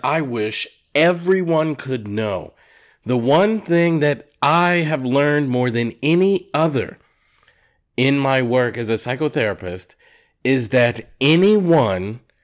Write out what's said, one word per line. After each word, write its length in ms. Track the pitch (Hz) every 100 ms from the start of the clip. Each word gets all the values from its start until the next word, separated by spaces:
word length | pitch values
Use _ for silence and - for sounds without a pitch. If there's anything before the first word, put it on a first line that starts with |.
I 160 | 131 156
wish 480 | 143 117 107 110 - _ _
everyone 800 | 143 165 175 175 190 175 160 160
could 340 | 147 135 127 104
know, 460 | 104 107 92 - - _ _ _ _
the 140 | - 123
one 420 | 117 151 208 220
thing 380 | 185 170 170 165
that 320 | 147 135 - _
I 360 | 139 165 175 175
have 280 | 156 156
learned 460 | 127 135 147 147 139
more 200 | 123 123
than 220 | 117 117 -
any 460 | 143 170 190 196 -
other 440 | 147 160 135 98 - _ _ _ _ _ _ _ _ _ -
in 200 | 131 139
my 220 | 139 135
work 380 | 120 127 120 120
as 100 | 110
a 60 |
psychotherapist, 1000 | 113 - 139 151 139 110 98 92 92 - _ _ _ _ _
is 280 | 127 135 110
that 400 | 127 120 117 - -
anyone 1000 | 139 165 196 214 180 165 113 92 98 117 - _